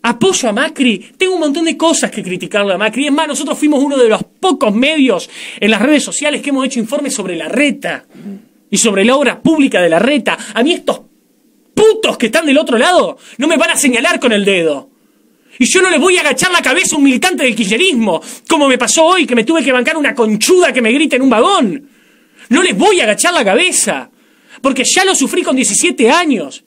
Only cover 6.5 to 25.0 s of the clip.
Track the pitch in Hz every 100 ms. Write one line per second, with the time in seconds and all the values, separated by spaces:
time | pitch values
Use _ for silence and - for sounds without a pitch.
6.5 | 277 269 247 220 294 285 - 185 165 156
7.5 | 233 294 - 180 143 _ - 196 196 _
8.5 | _ _ 202 226 190 208 269 269 180 -
9.5 | 311 269 196 175 160 233 294 226 - -
10.5 | 220 269 330 - - - _ _ _ _
11.5 | _ _ - 440 440 440 214 220 285 320
12.5 | 269 320 226 311 359 185 135 - - 294
13.5 | 311 330 - 285 233 311 339 285 208 196
14.5 | 190 160 139 - _ _ _ _ _ _
15.5 | - 247 370 370 320 359 359 302 254 370
16.5 | 339 277 311 370 320 277 247 370 349 269
17.5 | 214 196 220 370 262 220 160 - - -
18.5 | 320 277 254 233 - 320 370 269 240 226
19.5 | 330 269 254 247 320 269 214 220 214 240
20.5 | 370 330 254 220 269 320 262 269 220 302
21.5 | 392 233 151 - _ _ _ _ _ -
22.5 | 277 370 196 349 359 226 202 349 339 208
23.5 | 214 359 247 - 143 123 _ _ _ _
24.5 | - 269 262 233 370